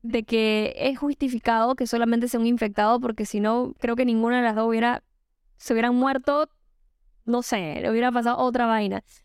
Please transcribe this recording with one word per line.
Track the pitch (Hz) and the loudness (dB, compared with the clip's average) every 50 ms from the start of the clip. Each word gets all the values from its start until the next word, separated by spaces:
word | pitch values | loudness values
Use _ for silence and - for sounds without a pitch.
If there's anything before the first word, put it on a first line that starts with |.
de | - 233 226 233 220 | -6 -2 -4 -4 -2
que | - 233 226 220 220 214 214 214 - - | 0 0 2 2 2 2 2 0 -2 -4
es | - - 269 269 | -2 -2 -2 -2
justificado | 247 285 285 285 _ 277 262 247 226 - 233 226 226 226 240 262 | 0 -2 -4 -2 _ -2 -2 -2 -2 0 2 2 2 2 0 0
que | - 254 | -2 -2
solamente | 226 - 233 233 226 233 233 240 247 | -2 0 0 2 2 2 0 0 -2
sea | - 240 | 0 0
un | 226 | 2
infectado, | 233 240 233 233 208 208 - 208 214 240 240 | 2 2 0 0 -2 0 2 2 4 2 2
porque | 254 233 214 - 214 | 0 -4 -4 -4 -6
si | - - 208 | -4 -2 -2
no, | 208 214 226 240 254 - 269 _ | 0 0 0 0 -2 -4 -6 _
creo | - 233 233 | -4 -4 0
que | 240 254 | 0 0
ninguna | 247 226 220 226 233 247 | 2 2 2 2 2 2
de | 247 247 | 2 2
las | 233 214 | 2 0
dos | 214 226 226 | 0 0 0
hubiera, | 226 226 233 240 240 - _ _ _ _ _ _ _ _ _ _ _ | 0 2 2 0 0 -2 _ _ _ _ _ _ _ _ _ _ _
se | _ - - 240 | _ -4 -2 0
hubieran | 226 226 240 247 | 2 2 2 2
muerto, | 247 254 269 269 262 254 - 285 294 311 - _ _ _ _ _ _ _ _ _ _ _ _ _ _ _ | 2 2 0 0 0 -2 0 0 0 -2 -2 _ _ _ _ _ _ _ _ _ _ _ _ _ _ _
no | 226 240 247 | -2 -2 -2
sé, | 240 - 247 208 180 156 147 - | -2 -2 -4 -4 -4 -6 -6 -4
le | - 202 | -2 0
hubiera | 220 226 247 254 233 | 0 2 0 0 0
pasado | 247 226 233 247 | 0 0 0 0
otra | - 254 254 240 247 240 | 0 0 0 0 0 2
vaina. | 226 226 220 214 196 196 196 _ _ - - | 2 2 0 0 -2 -4 -6 _ _ -20 -20